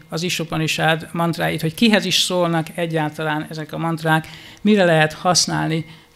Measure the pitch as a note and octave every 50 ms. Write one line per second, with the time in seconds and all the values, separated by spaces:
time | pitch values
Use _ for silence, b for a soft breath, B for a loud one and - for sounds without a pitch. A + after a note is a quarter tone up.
0 | - _ E3+ D#3+ F3 F3+ - - E3 D#3+ E3 D#3+ D#3+ D#3 - - D#3+ D#3+ D#3+ D#3+
1 | E3 - - F3 E3+ E3+ E3 F3 D#3+ D#3+ E3 D#3 - D#3+ D#3 - A#3+ A3+ G#3 G3
2 | F3 F#3 - - - - F#3 F3+ F3 E3+ E3+ E3 D#3 - - - F3 E3 D#3+ D#3+
3 | D3+ D3+ D3+ - D#3 D#3 D3+ D3+ D3+ - D#3+ D#3 D#3 D3+ - D3+ D#3+ E3 E3 D#3
4 | D#3 D#3+ D#3 D#3+ D#3+ B B B B B B B - G#3 G#3+ G3+ F#3 E3+ E3 D#3
5 | D#3 D#3 - - - F#3 E3+ - - - D#3+ D3+ D#3 D#3 D#3+ D#3+ D#3 B B B
6 | B B B